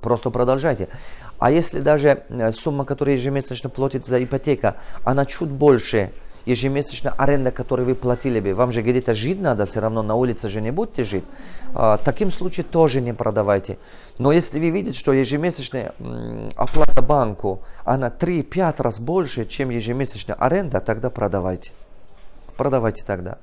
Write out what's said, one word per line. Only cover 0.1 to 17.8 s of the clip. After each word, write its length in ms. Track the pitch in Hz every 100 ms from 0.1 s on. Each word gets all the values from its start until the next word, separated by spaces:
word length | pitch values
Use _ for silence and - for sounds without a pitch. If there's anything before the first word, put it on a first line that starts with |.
| 117 127
продолжайте. 580 | 120 123 135 156 131 92 - - - - -
А 100 | 123
если 300 | 156 170 -
даже, 440 | 139 151 147 139 -
э, 220 | 120 113
сумма, 340 | 113 - 143 135
которую 320 | 139 139 139
ежемесячно 520 | 123 139 131 127 131
платит 360 | - 135 131 -
за 180 | 123
ипотека, 520 | 123 135 - 135 107 - - -
она 220 | - 135 139
чуть 240 | - 165
больше, 640 | 139 147 127 - 113 92 - - -
ежемесячно 720 | - 120 135 139 143 123 135 -
аренда, 320 | 117 143 127
которую 340 | 123 127 127 127
вы 80 |
платили 460 | 127 123 123 135 113
бы, 160 | 98 98
вам 160 | 123
же 100 | 117
где-то 320 | 110 127 123
жить 260 | 104 123 190
надо, 260 | 180 107 101
всё 140 | 113
равно 220 | 110 113
на 140 | 107 113
улице 340 | 127 113 107
же 100 | 104
не 120 | 107
будете 320 | 151 220 -
жить, 200 | 107 95 - - - - - -
а, 220 | 110 107
в 60 |
таким 280 | - - 196
случае 320 | - - 175
тоже 360 | - 170 160 131
не 140 | 120
продавайте. 640 | 110 113 104 101 101 95 - - - - -
Но 140 | 131
если 280 | 160 - 151
вы 120 | 165
видите, 260 | 175 202 -
что 160 | -
ежемесячная, 800 | 135 123 147 175 170 127 131 110 -
м, 500 | - - 117 117 110 -
оплата 480 | - 156 151 -
банку, 560 | 123 147 117 98 101 95 - -